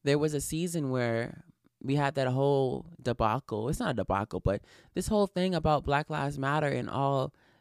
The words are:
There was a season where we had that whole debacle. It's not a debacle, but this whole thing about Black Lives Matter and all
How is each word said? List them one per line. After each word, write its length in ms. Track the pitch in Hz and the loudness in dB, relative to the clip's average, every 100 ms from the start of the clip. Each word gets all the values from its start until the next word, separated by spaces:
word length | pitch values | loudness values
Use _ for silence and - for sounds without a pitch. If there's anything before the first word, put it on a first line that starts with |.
There 140 | 143 147 | 0 2
was 160 | 156 | 2
a 80 | 147 | 0
season 480 | 139 160 180 170 135 | -2 -2 -2 -2 -2
where 540 | 127 120 113 117 - - _ _ - | 0 0 0 -2 -8 -20 _ _ -8
we 140 | 135 143 | -2 2
had 200 | 139 139 | 2 2
that 120 | 127 | 0
whole 580 | 127 139 139 131 135 - - | 2 4 4 2 -2 -8 -8
debacle. 680 | 123 113 110 123 - 107 120 | -4 0 0 0 -4 -4 -2
It's 100 | 170 | -2
not 120 | 214 | -2
a 40 | 113 | -2
debacle, 440 | 92 98 107 - | 0 0 -2 -2
but 220 | - 101 - - - | 0 0 -6 -20 -10
this 140 | - - | -6 0
whole 200 | 214 196 | 2 2
thing 260 | 180 185 | 0 0
about 300 | 170 156 147 | 0 2 2
Black 260 | - 143 - | 2 0 0
Lives 300 | 151 139 143 | -4 -4 -2
Matter 280 | 135 151 147 | -2 0 0
and 220 | 127 - | -2 -2
all 440 | 135 139 139 139 - _ _ | 0 0 2 -2 -6 _ _